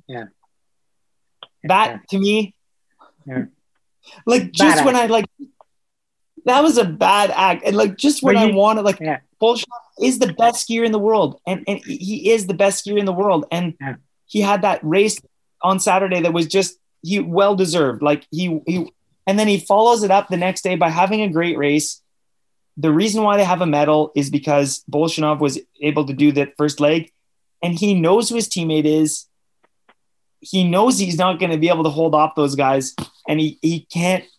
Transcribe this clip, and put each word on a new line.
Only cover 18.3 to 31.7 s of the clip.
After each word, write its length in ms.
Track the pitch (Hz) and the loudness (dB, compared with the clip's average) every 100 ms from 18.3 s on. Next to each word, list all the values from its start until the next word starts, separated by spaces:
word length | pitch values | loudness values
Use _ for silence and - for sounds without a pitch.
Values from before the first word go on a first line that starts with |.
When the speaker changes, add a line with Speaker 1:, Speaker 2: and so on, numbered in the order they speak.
Speaker 2:
he, 280 | 151 180 160 165 | -6 -4 -4 -4
he, 220 | 175 - _ _ _ - | -6 -6 _ _ _ -2
and 120 | 202 | 0
then 100 | 214 | 2
he 100 | 196 | 0
follows 440 | - 202 233 233 | 2 2 4 2
it 80 | 202 | 2
up 180 | 196 202 | 2 0
the 80 | 180 | -2
next 240 | 185 185 | -4 -4
day 120 | 185 180 | -4 0
by 140 | 165 | 0
having 320 | 165 190 214 | 0 0 0
a 80 | 208 | -2
great 280 | 160 170 151 | -2 -2 -2
race. 440 | 143 147 147 - _ _ _ _ _ _ _ - | 0 0 -2 -10 _ _ _ _ _ _ _ -4
The 140 | 156 | 0
reason 320 | 156 214 214 | 2 0 0
why 140 | 208 202 | 2 2
they 60 | |
have 180 | 185 175 | 2 0
a 40 | 170 | 0
medal 460 | 147 147 151 151 147 | 0 2 2 0 -2
is 140 | 139 | -2
because 540 | 147 151 143 139 - - | -4 0 0 0 -4 -6
Bolshinov 500 | 147 165 160 151 147 | -2 -2 -2 -2 0
was 200 | 143 127 - _ | -2 -4 -12 _
able 240 | 147 151 139 | -4 -2 -4
to 80 | |
do 180 | 131 147 | 0 2
the 200 | 143 139 - | 2 -2 -2
first 220 | 151 147 | -4 0
leg, 320 | 147 165 165 _ _ _ _ _ | 0 0 -4 _ _ _ _ _
and 120 | 175 170 | -6 -2
he 160 | 202 185 | 0 2
knows 300 | 160 214 226 | 2 2 0
who 60 | 233 | -4
his 120 | 214 | -4
teammate 380 | 185 165 156 151 | -4 -2 0 2
is. 400 | 156 151 - - _ _ _ _ _ _ _ _ _ _ _ | 2 0 -4 -14 _ _ _ _ _ _ _ _ _ _ _
He 240 | - 190 | -6 -2
knows 360 | 180 180 240 196 | 0 2 2 2
he's 180 | 185 165 | -2 0
not 220 | 185 170 | 0 0
gonna 180 | 180 160 | -2 0
be 120 | |
able 140 | 165 | 0